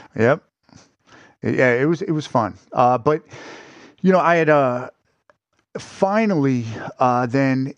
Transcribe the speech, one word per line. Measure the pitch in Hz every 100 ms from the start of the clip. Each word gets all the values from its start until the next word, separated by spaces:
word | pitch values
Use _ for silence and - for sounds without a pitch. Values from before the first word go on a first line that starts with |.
| - 104
Yep. | 113 156 _ _ _ - _ _ _ - - _
Yeah, | 113 123 127
it | 120 151
was, | 165
it | -
was | 156 -
fun. | 127 104 101 _
Uh, | - 123 123
but, | 127 156 - - - - - - - _
you | 185
know, | 185
I | 156 170
had, | 156
uh, | 147 127 123 123 - _ _ _ _ _ _ _ -
finally, | - - 196 208 220 165 139 127 113 110 - -
uh, | 127 123 123
then | 139 135 131 135